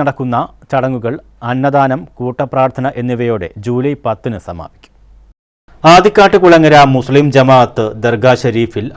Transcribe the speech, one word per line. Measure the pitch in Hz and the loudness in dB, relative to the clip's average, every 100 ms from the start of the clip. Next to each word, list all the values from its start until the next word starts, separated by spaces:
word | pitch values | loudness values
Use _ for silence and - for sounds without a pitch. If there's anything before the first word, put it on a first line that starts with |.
നടക്കുന്ന | 143 143 127 120 165 _ - | -4 -4 -4 -4 -6 _ -8
ചടങ്ങുകൾ | 139 131 127 117 143 - _ 117 | -4 -4 -4 -8 -10 -14 _ -8
അന്നദാനം, | 127 139 139 135 135 170 - | -4 -2 0 0 -2 -8 -10
കൂട്ടപ്രാർത്ഥന | 127 123 139 135 131 - 131 123 | -8 -6 -4 -2 -2 -2 -8 -6
എന്നിവയോടെ | 123 120 120 107 85 104 110 | -6 -4 -4 -4 -8 -10 -6
ജൂലൈ | 123 139 139 | -4 -4 -4
പത്തിന് | 117 110 127 107 - | -6 -6 -8 -10 -12
സമാപിക്കും. | 87 78 _ _ _ _ _ _ _ _ _ _ - 156 | -14 -16 _ _ _ _ _ _ _ _ _ _ -2 4
ആദിക്കാട്ടുകുളങ്ങര | 180 202 208 196 196 180 165 156 147 139 131 | 4 4 2 2 4 4 4 6 6 4 2
മുസ്ലിം | - 147 147 135 | 0 0 2 2
ജമാഅത്ത് | 131 131 120 - 107 113 120 | 4 4 2 -2 -4 -4 -4
ദർഗാ | 117 127 123 | 0 0 0
ഷരീഫിൽ | 127 113 113 104 120 | 0 -2 -4 -6 -8